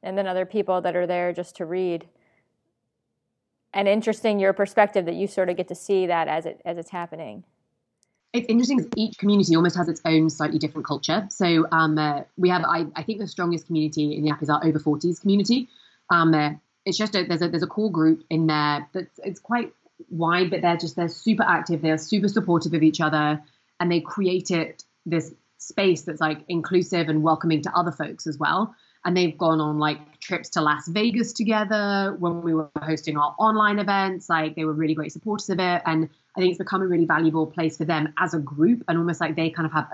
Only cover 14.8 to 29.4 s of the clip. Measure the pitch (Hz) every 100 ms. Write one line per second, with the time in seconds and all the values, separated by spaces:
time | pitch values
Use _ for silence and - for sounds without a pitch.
14.8 | 151 147 175 170 196 202 196 247 247 _
15.8 | _ _ - 175 165 156 147 151 _ _
16.8 | 196 180 214 202 - 165 180 165 165 -
17.8 | 214 165 156 160 - 160 160 151 147 147
18.8 | 143 185 - - 196 185 - 240 - _
19.8 | _ - - 165 165 180 185 180 175 170
20.8 | 165 - 170 - 226 208 190 165 160 160
21.8 | 160 156 - 208 196 214 180 170 165 160
22.8 | 156 302 151 151 151 151 - _ _ -
23.8 | 175 170 165 - 185 185 - 170 147 -
24.8 | - _ - 165 156 - _ - - -
25.8 | 196 170 175 156 160 151 - 170 156 180
26.8 | 160 170 160 156 156 160 170 156 165 175
27.8 | 170 - 147 - 160 151 156 175 214 -
28.8 | _ _ 175 180 180 147